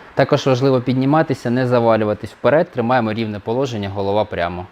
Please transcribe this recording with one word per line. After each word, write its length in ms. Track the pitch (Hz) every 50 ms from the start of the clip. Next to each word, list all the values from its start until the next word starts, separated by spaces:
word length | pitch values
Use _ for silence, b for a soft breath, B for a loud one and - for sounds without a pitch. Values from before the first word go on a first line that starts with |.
| B B B
Також 320 | - 139 - 147 135 -
важливо 340 | 139 127 123 135 139 131 123
підніматися, 680 | 117 135 123 131 131 139 151 160 160 - - - - 120
не 160 | 120 131 127
завалюватись 640 | 120 123 120 117 113 110 107 110 107 104 - - -
вперед, 400 | - - - 120 139 160 180 180
тримаємо 420 | - 127 113 120 127 127 113 110
рівне 260 | 107 113 113 107 104 101
положення, 500 | - 113 117 127 143 120 117 104 101 98
голова 360 | 98 101 98 98 101 107 104
прямо. 420 | - 104 87 85 87 90 90 90 -